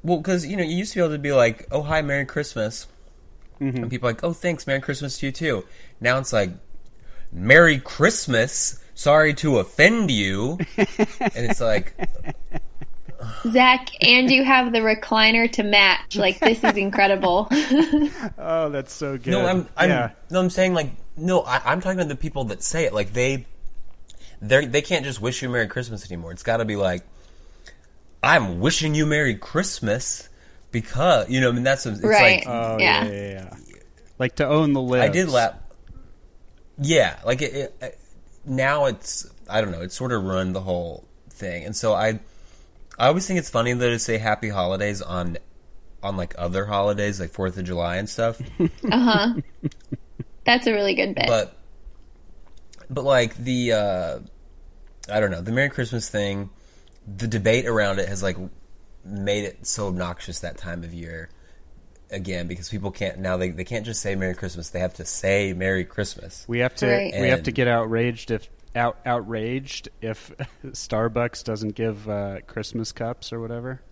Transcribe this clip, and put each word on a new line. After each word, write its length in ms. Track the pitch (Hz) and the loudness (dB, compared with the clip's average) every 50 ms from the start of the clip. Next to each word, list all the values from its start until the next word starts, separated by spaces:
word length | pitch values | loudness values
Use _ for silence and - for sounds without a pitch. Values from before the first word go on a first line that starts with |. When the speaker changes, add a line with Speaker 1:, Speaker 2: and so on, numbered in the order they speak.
| - | 0
Speaker 1:
Well, 180 | 160 175 165 | 0 0 0
'cause, 240 | 160 190 185 175 165 | 2 0 -2 -2 -2
you 100 | - 190 | -4 -4
know, 80 | 202 175 | -2 -2
you 140 | 156 165 175 | -2 -2 -2
used 160 | 202 208 - | -4 -4 0
to 60 | 190 | 0
be 40 | 175 | 2
able 120 | 160 151 | 2 0
to 40 | 147 | -2
be 120 | 143 143 | -2 2
like, 360 | 143 131 120 117 113 - - - | 6 6 6 6 4 -2 -10 -4
"Oh, 100 | - 147 | -4 -2
hi, 200 | 151 147 160 156 | -2 0 0 0
Merry 240 | 151 143 139 139 139 | 0 0 -2 -2 -2
Christmas." 600 | 131 - - 147 - - 117 107 107 110 - - - - - - - - - - - - - - - - - | -4 -4 -6 -6 -6 -4 -4 -4 -4 -4 -8 -14 -14 -20 -20 -20 -20 -20 -20 -20 -20 -20 -20 -20 -20 -10 -6
Speaker 2:
Mm-hmm. 180 | 143 139 123 127 117 | -4 -4 -4 -4 -4
Speaker 1:
And 60 | 113 | -4
people 180 | 117 123 - 120 | -6 -2 -2 -2
are 40 | 113 | -2
like, 100 | - - | -2 -4
"Oh, 80 | 170 170 | -4 -4
thanks, 320 | - - 175 170 - - - | -2 -2 -4 -2 -2 -2 -4
Merry 120 | 135 135 | -4 -2
Christmas 380 | 135 - 143 131 143 139 127 - | -2 -4 -6 -4 -4 -8 -6 -4
to 60 | - 139 | -4 -4
you, 40 | |
too." 340 | 131 - 165 156 131 101 90 - - - - - - - | -4 -4 -2 -2 -2 -2 -4 -8 -16 -18 -18 -18 -14 -2
Now 180 | 117 120 127 135 | 0 2 2 2
it's 120 | 131 - | 0 0
like, 200 | - 110 101 92 87 - - - - - - - - - - - - - - - | 2 2 2 2 -2 -10 -14 -12 -10 -10 -10 -12 -16 -16 -14 -12 -8 -6 -6 -6
"Merry 480 | - 82 92 110 135 160 170 165 151 135 | -6 -4 4 8 10 10 10 10 6 2
Christmas, 1000 | - - - - 147 196 226 - - - 127 113 113 139 - - - - - - - - - | -2 -8 0 4 4 4 4 2 0 2 2 2 2 2 0 0 0 0 -2 -4 -10 -14 -12
sorry 400 | - - 147 147 156 156 156 143 | -2 4 6 6 6 6 4 2
to 220 | - - 156 139 113 | 2 2 2 4 4
offend 520 | 90 - - - 147 196 226 233 214 165 | 2 0 4 6 6 8 8 6 2 2
you." 480 | 127 104 101 95 95 98 107 131 165 180 165 - | 2 2 2 2 2 0 0 -2 -2 -2 -4 -4
Speaker 2:
<laughs> 100 | - - | 2 0
Speaker 1:
And 680 | 190 - - - 214 - - - 262 208 - - 120 - | 0 0 2 0 0 0 0 -2 -2 -2 -2 0 2 2
it's 80 | - - | 2 4
like 340 | 120 113 110 - - - - - - - - - - - - - - - - - - - - - - - - - - - - - - - - - - 233 | 4 4 4 4 2 0 -2 0 0 0 2 2 0 -4 -4 -4 -4 -2 -2 -2 -2 -2 -4 -4 -4 -4 -4 -4 -4 -6 -6 -8 -6 -8 -8 -4 -4 2
Speaker 3:
Zach, 380 | 220 254 247 254 254 262 254 - - - | 4 6 8 8 6 4 2 -6 -4 2
and 280 | - 240 240 254 254 254 | 4 6 6 6 6 6
you 120 | 262 262 269 | 6 4 6
have 260 | 262 269 254 254 240 | 6 6 6 6 4
the 80 | 226 226 | 2 2
recliner 720 | 220 220 220 220 - - 226 220 214 220 220 226 233 233 233 | 2 2 2 0 0 0 2 4 6 6 6 6 4 2 2
to 100 | - 208 | 0 0
match. 520 | 208 202 202 196 190 180 - - - - | 4 6 6 6 6 4 2 0 -6 -2
Like, 240 | 202 202 185 196 - | 2 2 2 2 4
this 240 | - 269 226 226 - | 4 4 4 6 4
is 140 | 339 226 208 | 2 2 2
incredible. 720 | 196 196 196 - 196 196 196 190 190 185 175 190 214 214 | 0 0 2 4 4 4 4 4 4 2 4 2 2 2
<laughs> 60 | 247 294 294 - 262 294 320 320 294 302 302 294 - - - 208 - - | 0 0 2 4 4 4 4 4 4 2 2 0 -2 -6 -8 -8 -8 -8
Speaker 2:
Oh, 320 | - 165 165 165 160 151 | -4 -2 0 0 0 0
that's 240 | 143 139 135 - - | -2 -4 -6 -6 -8
so 240 | - 151 143 135 131 | -8 -6 -6 -6 -4
good. 140 | 120 165 | -2 0
Speaker 1:
No, 140 | 180 202 190 | 2 2 2
I'm, 220 | - 185 180 175 - - | 2 2 0 -2 -4 0
I'm, 140 | - 170 180 | 2 4 4
Speaker 2:
Yeah. 200 | 143 127 120 110 - - - - | 4 4 2 -2 -4 -10 -14 -2
Speaker 1:
no, 100 | 165 185 | 0 2
I'm 100 | 185 180 | 2 2
saying, 220 | 180 - 185 185 180 | 2 2 2 2 2
like, 180 | 170 151 135 - - - - - - | 0 -2 -2 -4 -6 -8 -8 -8 -4
no, 240 | 156 180 185 180 | 0 2 2 2
I, 180 | - 123 123 135 - | 2 2 0 0 2
I'm 160 | 120 139 185 | 2 0 0
talking 180 | 175 185 190 185 | 0 -2 0 0
about 80 | 175 151 | 0 -2
the 60 | 143 | -2
people 300 | 127 - 160 - 139 131 | -4 -4 -4 -2 -4 -4
that 160 | 110 101 - - | -4 -4 -4 -4
say 220 | - - 160 160 | -2 0 0 0
it. 80 | 123 101 | 0 0
Like, 180 | 107 101 95 107 | 0 -2 -2 0
they, 320 | 123 123 131 139 135 123 - - - - - - - - - - - - - - - - - - - | 0 0 2 0 -2 -6 -10 -14 -6 -6 -4 -4 -4 -6 -6 -6 -10 -14 -16 -16 -16 -14 -14 -14 -12
they're, 240 | - 104 127 135 147 | 0 4 4 4 4
they 160 | 127 117 147 | 4 0 0
can't 220 | 147 - 180 160 135 | 0 2 -2 -2 -2
just 160 | 143 127 101 | -4 -6 -4
wish 220 | 104 120 123 - | -4 -4 -4 -2
you 80 | - 127 | -4 -2
Merry 180 | 123 120 110 95 | 0 0 0 0
Christmas 420 | - 127 123 117 113 101 - - | -2 -6 -6 -6 -8 -10 -10 -10
anymore. 220 | 90 85 82 82 | -10 -10 -10 -10
It's 120 | 87 87 - | -12 -8 -2
gotta 200 | - 113 113 117 | 0 0 0 0
be 100 | 110 107 | 0 0
like, 260 | 101 98 92 90 90 - - - - - - - - - - - - - - - - - - _ - - - - - - | 2 2 2 0 -2 -6 -10 -20 -20 -20 -20 -20 -20 -20 -20 -20 -20 -20 -20 -20 -20 -20 -20 _ -20 -20 -20 -10 -2 2
"I'm 360 | 127 160 165 117 95 87 87 | 4 4 4 4 2 -2 0
wishing 340 | 98 147 170 - 156 156 151 | 0 0 0 2 0 0 2
you 100 | 151 156 | 2 2
Merry 300 | 151 151 147 151 131 110 | 2 2 2 2 0 -2
Christmas 960 | - - - - 156 196 - - - - 110 104 123 131 - - - - - - - - - - - - - | -4 -8 -4 -2 -2 -2 -2 -4 -4 -2 -2 -2 -2 -2 -6 -6 -8 -10 -18 -20 -20 -20 -20 -20 -20 -20 -6
because," 580 | - 120 110 - - 123 143 180 165 117 101 98 | -6 -6 -4 -2 -2 2 4 6 6 4 4 2
you 120 | 123 131 | 2 2
know, 80 | 131 123 | 4 4
I 20 | |
mean, 120 | 120 123 123 | 2 2 2
that's, 220 | 135 139 135 - | 2 0 0 -2
it's 160 | 123 104 101 - | -6 -6 -2 2
Speaker 3:
Right. 420 | 214 220 208 190 185 190 180 - | 4 6 8 8 8 6 4 0
Speaker 1:
like 20 | 127 | -4
Speaker 2:
Oh, 300 | 120 117 226 226 113 110 | -4 -2 -2 -2 0 2
Speaker 3:
Yeah. 260 | - 170 92 76 226 | 4 4 4 4 2
Speaker 2:
yeah, 60 | 226 | -2
yeah, 180 | 202 202 202 202 196 190 185 185 - - - - | -4 -6 -8 -8 -10 -12 -12 -16 -18 -18 -20 -20
yeah. 80 | - - - - - _ - - - - | -20 -20 -20 -20 -20 _ -20 -20 -6 -4
Like, 160 | 127 127 - | -4 -4 0
to 120 | - 160 131 | 0 0 2
own 260 | 147 151 160 147 143 | 4 4 4 4 2
the 80 | 135 131 | 0 0
Speaker 1:
I 240 | 123 123 127 120 - | 2 2 4 4 4
did 140 | 143 - 190 | 4 2 0
Speaker 2:
libs. 100 | 165 135 | 4 4
Speaker 1:
laugh. 220 | 120 117 - - - - - - - - - - - - - - - - - _ - - - - - - - _ - | 4 4 2 0 -6 -16 -16 -16 -20 -20 -20 -18 -18 -18 -20 -20 -20 -20 -20 _ -20 -20 -20 -20 -20 -20 -20 _ -6
Yeah, 380 | 139 143 165 151 113 87 71 - - | 0 2 4 4 4 4 2 -4 -2
like, 160 | 110 127 131 | -2 0 0
it, 120 | 147 127 - | -2 -4 -4
it, 200 | 139 135 - - - | -6 -6 -6 -8 -12
it, 180 | - 127 - - - - - - - - - - - | -12 -14 -14 -16 -20 -20 -20 -20 -20 -20 -20 -18 -8
now 400 | 143 131 131 131 135 147 147 143 | -6 -2 0 2 2 2 2 2
it's, 440 | 135 113 - - - - - - - - - - - | 0 0 -4 -8 -8 -8 -8 -8 -10 -16 -20 -16 -2
I 120 | 95 110 | 0 0
don't 100 | 110 101 | 0 0
know, 100 | 87 82 | -4 -6
it's 140 | 87 90 - | -8 -10 -8
sort 160 | - 127 127 | -6 -4 -2
of 120 | 123 110 95 | -2 -2 0
ruined 320 | 95 95 92 92 92 90 | 0 0 0 0 0 -2
the 60 | 95 | -4
whole 460 | 92 95 90 90 87 85 78 - - - - - - - | -2 -2 -2 -2 -2 -6 -10 -12 -16 -20 -20 -20 -20 -20
thing. 360 | - - 101 95 87 87 76 | -16 -12 -10 -8 -8 -8 -8
And 100 | - 107 | -8 -6
so 180 | - - 110 107 | -2 0 2 2
I, 260 | 90 107 110 110 107 - - - - - - - - - - - - - - - - | 4 2 0 0 -2 -8 -14 -20 -20 -20 -20 -20 -20 -20 -20 -20 -20 -20 -20 -4 4
I 80 | 117 131 | 4 4
always 180 | 156 180 185 - | 4 4 0 -2
think 120 | 190 175 | -2 -2
it's 100 | 151 - | -4 -2
funny, 240 | - 120 117 123 123 | -2 0 0 0 0
though, 160 | 123 123 120 | 2 2 2
to 100 | 120 113 | 2 0
say 180 | - - 113 110 | 0 -2 -2 0
happy 320 | 110 110 107 - - 107 | 0 0 0 0 -2 -4
holidays 520 | 101 98 90 90 95 95 101 104 101 101 | -2 0 0 0 0 0 -2 -2 -2 -4
on, 360 | - - 90 90 87 87 85 - - - - - - - - - - - - - - | -6 -6 -4 -4 -2 -2 -4 -6 -10 -12 -20 -20 -20 -18 -18 -18 -16 -16 -18 -10 -8
on, 140 | 98 98 95 | -6 -4 -4
like, 180 | 87 - - - | -6 -6 -6 -6
other 280 | 87 87 90 95 101 | -4 -2 -2 -2 -2
holidays, 540 | 104 104 101 98 104 104 101 104 104 101 92 | 0 0 2 2 2 2 0 0 -2 -2 -4
like 120 | 92 85 | -6 -8
Fourth 260 | - - 95 92 90 95 | -4 -4 -4 -4 -2 -4
of 80 | 90 | -6
July 320 | 90 90 87 85 85 87 92 | -4 -2 -2 -2 -2 -2 -4
and 100 | 101 - | -4 -6
stuff. 300 | - - 113 117 113 - 127 - - - | -4 -2 -2 -2 -2 -4 -10 -12 -4 -2
Speaker 3:
<laughs> 320 | 175 160 - - - 240 | -2 -2 -2 -4 -2 0
Uh-huh. 420 | 214 240 247 240 220 208 202 233 233 190 - - - - - 147 - - - - - - - - - - - - - - - | 2 4 4 4 4 4 2 2 0 -2 -6 -10 -14 -8 -8 -8 -8 -8 -12 -12 -12 -12 -12 -18 -16 -16 -16 -16 -16 -4 2
That's 200 | - 240 254 247 | 4 4 4 4
a 60 | 233 220 | 0 0
really 200 | 208 202 196 - | 2 0 0 0
good 180 | - 190 196 - | 0 -2 -2 0
bit. 120 | - - - | -2 0 2
Speaker 1:
But, 280 | 117 110 101 90 - - - - - - - - - - - - - - - - - - - - - - - - - - - - | 2 2 2 -2 -6 -20 -20 -20 -20 -18 -18 -18 -18 -18 -20 -20 -20 -20 -20 -20 -20 -20 -18 -18 -18 -18 -18 -18 -20 -18 -14 -8
but, 140 | 135 143 127 | -8 -2 2
like, 320 | 139 139 127 120 110 - | 4 6 6 4 2 -2
the, 380 | - 120 127 127 123 120 120 113 | -6 -4 -2 0 0 2 2 2
uh, 460 | 107 104 101 95 90 87 82 71 58 - - - - - - - - - - - - - - - - - - | 2 2 2 0 0 -2 -4 -4 -8 -10 -16 -20 -20 -20 -20 -20 -20 -20 -20 -20 -20 -20 -20 -20 -20 -12 -4
I 80 | 104 107 | 0 0
don't 100 | 107 98 | 0 0
know, 100 | 92 85 | 0 -4
the 100 | 87 104 | -6 -4
Merry 180 | 113 127 139 139 | 0 0 0 0
Christmas 380 | - - 127 110 - 117 107 - | 0 -4 -6 -4 -4 -6 -6 -4
thing, 400 | - 104 101 101 98 98 101 98 - - - - _ - - - - - _ | -4 -2 -2 -2 -4 -6 -8 -10 -14 -20 -20 -20 _ -20 -20 -20 -20 -20 _
the 220 | 104 104 98 117 120 | -16 -10 -6 -6 -2
debate 380 | 107 113 95 110 113 127 127 117 | -2 0 2 4 2 2 2 0
around 320 | 117 107 104 98 98 98 | 0 0 2 0 0 -2
it 80 | 95 95 | -2 -2
has, 160 | 101 92 98 | -4 -2 -2
like, 140 | 95 90 87 92 92 - - - _ - - - - - - - | -4 -4 -4 -8 -12 -14 -16 -20 _ -20 -20 -20 -20 -20 -20 -14
made 400 | 92 101 101 98 101 101 104 104 | -10 -8 -6 -2 0 0 0 -2
it 240 | 98 90 - 82 - | -6 -10 -10 -6 -6
so 200 | - - 104 101 | -4 -4 -2 -4
obnoxious 500 | 90 90 90 87 87 - - - 85 - | -2 -4 -4 -6 -6 -8 -10 -12 -10 -8
that 160 | - 87 - - | -10 -10 -10 -10
time 260 | - 87 85 87 85 | -10 -10 -10 -10 -10
of 80 | 82 85 | -12 -12
year 360 | 87 85 82 82 82 80 - - - - - - - - - - - - - - - - _ | -12 -12 -12 -12 -14 -14 -16 -18 -20 -20 -20 -20 -20 -20 -20 -20 -20 -20 -20 -20 -20 -18 _
again, 360 | - 98 90 92 92 87 87 85 | -10 -10 -6 -6 -4 -4 -4 -6
because 220 | 87 87 85 - | -8 -10 -10 -8
people 220 | - 101 95 101 | -8 -6 -6 -6
can't, 280 | 92 - 101 92 - 92 | -6 -4 -6 -6 -4 -4
now 160 | 95 92 92 | -4 -2 -2
they, 140 | 90 92 92 | 0 -2 -2
they 160 | 85 80 92 | -4 -6 -8
can't 200 | - 120 110 104 | -6 -6 -8 -6
just 160 | 117 110 - | -6 -8 -6
say 140 | - 104 98 | -4 -4 -4
Merry 180 | 95 95 92 87 | -2 -2 -4 -4
Christmas, 340 | - - 92 85 85 82 - | -4 -8 -10 -8 -10 -12 -8
they 100 | - 90 | -6 -4
have 140 | 90 90 - | -4 -4 -6
to 100 | - 85 | -6 -8
say 460 | - - - - 95 98 101 101 98 | -8 -6 -2 0 2 2 2 2 0
Merry 320 | 92 87 95 95 95 92 90 | -2 -2 -2 -2 0 -2 -2
Christmas. 600 | - - - 101 - - - - 87 - - - - | -4 -4 -6 -6 -6 -6 -12 -16 -18 -18 -18 -10 -6
Speaker 2:
We 120 | 117 120 | -2 0
have 140 | 123 127 - | 0 -2 0
to, 120 | - 139 127 | -2 0 2
Speaker 3:
Right. 260 | 120 120 120 - - 98 | 2 0 0 -2 -4 -2
Speaker 2:
we 80 | 98 123 | 2 2
have 160 | 127 127 160 | 2 2 0
to 60 | - | -4
Speaker 1:
And 60 | 113 | 0
Speaker 2:
get 120 | 139 127 120 | 0 2 2
outraged 640 | 120 117 113 110 113 113 117 123 117 110 - - | 2 2 0 0 0 0 0 0 -2 -6 -6 -4
if, 160 | 113 104 - - - - - - - | -6 -6 -6 -10 -20 -20 -20 -8 -2
out-, 240 | 123 120 120 - - - | 0 0 0 -2 -4 -4
outraged 840 | 131 120 123 101 101 117 110 107 113 123 135 135 131 - - - - - - | -2 -2 -2 -2 -4 -6 -6 -4 -4 -4 -6 -6 -8 -14 -14 -14 -16 -18 -10
if 300 | - 110 110 - - - - - 139 - | -8 -8 -8 -8 -12 -20 -12 -12 -12 -12
<laughs> 160 | - - - 135 | -12 -18 -18 -14
Starbucks 760 | - - - - - 107 117 117 110 120 120 120 - - - | -12 -12 -8 -4 -2 -2 -2 0 0 0 -2 -2 -4 -8 -8
doesn't 320 | - 110 104 110 107 101 | -6 -6 -4 -6 -8 -6
give, 320 | - 113 113 107 101 107 107 | -4 -4 -4 -4 -6 -8 -6
uh, 320 | 107 101 101 101 98 92 - - | -6 -6 -6 -6 -8 -10 -14 -12
Christmas 460 | - 117 107 - - 117 110 107 - | -10 -10 -10 -8 -6 -6 -8 -8 -8
cups 400 | - 120 117 120 - - - - | -8 -8 -8 -8 -10 -12 -12 -10
or 80 | 117 | -10
whatever. 400 | 113 113 120 120 120 127 131 123 - - | -10 -8 -10 -10 -10 -10 -12 -12 -14 -20